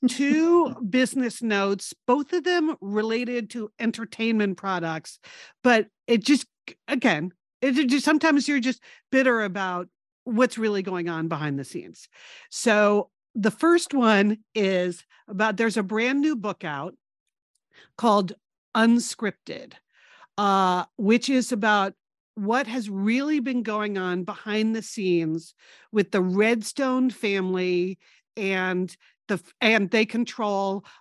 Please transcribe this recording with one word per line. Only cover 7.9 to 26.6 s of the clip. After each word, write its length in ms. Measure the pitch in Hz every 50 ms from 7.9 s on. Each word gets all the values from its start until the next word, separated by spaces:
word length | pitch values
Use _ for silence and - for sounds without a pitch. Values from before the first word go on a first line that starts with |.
| 269 285 -
sometimes 420 | 294 311 302 - 320 294 285 - -
you're 120 | 294 269
just 220 | 233 262 254 - _ - - - _ -
bitter 300 | - 262 269 262 240 226
about 460 | 214 202 180 202 190 185 180 180 180 185 _ _ _ _ _ _ -
what's 340 | 254 226 220 254 240 - 233
really 240 | 220 214 208 196
going 260 | 190 202 185 175 170 175
on 180 | 165 160 160 165
behind 300 | 165 147 151 147 139 139
the 60 | 135
scenes. 440 | - - 90 82 - - - - - _ - - - - - - -
So 600 | - - - 233 214 214 208 208 208 208 - - _ _ _ _ -
the 160 | 226 196 220
first 420 | - - - 330 339 349 - - -
one 440 | 277 240 220 214 196 202 208 214 214 _ _ -
is 500 | 220 202 190 190 180 180 180 180 - - _ _ _ _
about, 300 | - 202 185 214 220 208 185
there's 200 | 226 226 214 226
a 40 |
brand 380 | 202 185 214 214 233 254 277 285
new 160 | 285 311 302
book 280 | 226 185 208 180 - -
out 300 | 160 147 139 143 180 - _ _ _ _ _ _ _ _ _ _ _ _ _ _ _ _ _ - _ _
called 380 | - 233 240 208 208 190 170 - _ _ _ _ _ _ _ -
Unscripted, 1000 | 226 226 233 233 240 - - - - 226 202 - _ _ - - - - - - - _ _ _ _ _ _ _ - - _ _ -
uh, 460 | 208 202 196 196 190 185 180 180 165 - _
which 320 | - 208 196 226 240 247 -
is 200 | 269 254 220 -
about 420 | 254 208 214 214 208 202 190 196 - _ _ _ _ _ _ _ -
what 320 | 214 196 202 226 262 277
has 240 | 214 233 262 208 208
really 500 | 196 190 196 214 233 262 277 302 311 294
been 220 | 233 269 262 247
going 340 | 214 220 214 214 214 208 202
on 260 | 190 185 180 180 185
behind 540 | 175 190 202 - - 214 208 214 220 220 226
the 60 | 226
scenes 720 | 208 - - 226 190 185 175 170 165 156 160 165 160 - _ _ _ - - - _ _
with 180 | - 214 185 -
the 100 | - 202
Redstone 880 | 180 185 180 196 214 226 240 226